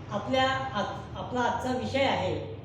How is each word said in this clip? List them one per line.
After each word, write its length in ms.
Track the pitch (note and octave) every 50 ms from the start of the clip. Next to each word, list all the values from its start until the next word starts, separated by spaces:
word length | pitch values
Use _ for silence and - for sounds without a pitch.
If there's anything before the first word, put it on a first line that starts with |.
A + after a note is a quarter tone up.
| - -
आपल्या 400 | G#3 G3+ - B3 C4 C4 C4 C4
आज, 360 | C4+ C4 - - G#3 G#3 F#3+ - - - - - - G3+
आपला 220 | F3+ - B3 B3
आजचा 380 | A#3+ A#3+ A#3 - - B3+ B3 A#3
विषय 260 | G#3+ A3 B3+ C4+ C4+
आहे 520 | A#3+ F#3+ F#3+ G3 E3+ D3+ D3 - - - - -